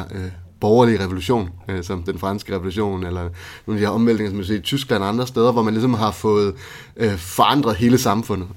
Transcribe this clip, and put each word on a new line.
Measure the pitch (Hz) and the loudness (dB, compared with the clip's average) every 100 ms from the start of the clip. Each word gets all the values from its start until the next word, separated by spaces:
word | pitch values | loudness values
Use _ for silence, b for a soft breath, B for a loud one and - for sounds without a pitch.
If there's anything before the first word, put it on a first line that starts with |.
| 90 | -4
øh, | 98 92 87 - - | -10 -10 -12 -18 -2
borgerlige | 107 117 120 101 | 4 6 6 4
revolution, | 95 92 92 120 87 87 - | 0 -2 0 0 -2 -8 -8
øh, | 95 | -6
som | 87 92 | -4 -6
den | 87 87 | -6 -4
franske | 98 101 - | -4 -4 -4
revolution, | 98 92 92 101 92 90 | -6 -4 -2 -2 -2 -4
eller | 90 | -4
nogle | 87 87 B B - | -6 -10 B B -6
af | 107 | 0
de | |
her | 104 | 0
omvæltninger, | 107 117 110 104 | 2 4 2 0
som | 101 | -4
vi | |
ser | 92 | -4
i | 104 | -4
Tyskland | - 139 135 107 | -2 -4 0 0
og | 98 | 0
andre | 113 127 | -2 -2
steder, | 123 123 | 2 2
hvor | 120 | 4
man | 110 | 2
ligesom | 110 127 | 2 0
har | 110 110 | 0 0
fået, | - 110 104 101 92 B B B - | 0 2 2 2 -2 B B B -2
øh, | 110 92 | -2 -2
forandret | 82 - 107 139 117 95 | -2 2 4 4 2 2
hele | 117 127 | 4 4
samfundet. | 120 104 110 95 92 | 2 0 -2 -6 -6